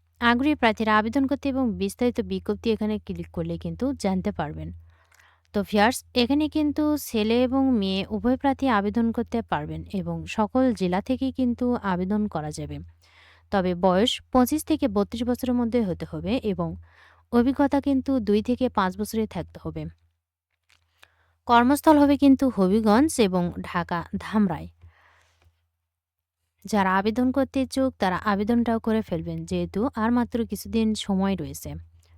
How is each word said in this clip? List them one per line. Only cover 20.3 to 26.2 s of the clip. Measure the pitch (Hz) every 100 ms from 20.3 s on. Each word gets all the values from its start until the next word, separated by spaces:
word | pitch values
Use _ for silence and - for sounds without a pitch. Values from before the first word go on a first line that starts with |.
| _ _ _ _ _ _ _ _ _ _ _ -
কর্মস্থল | 233 240 285 - 302
হবে | 285 277
কিন্তু | 277 269 269 208
হবিগঞ্জ | 185 214 214 214 311 - 202
এবং | 185 175 180 -
ঢাকা | 180 170 170 - 196 -
ধামরাই। | 214 196 147 85 _ - _ _ _ _ _ _ _ _ _ _ _ _ _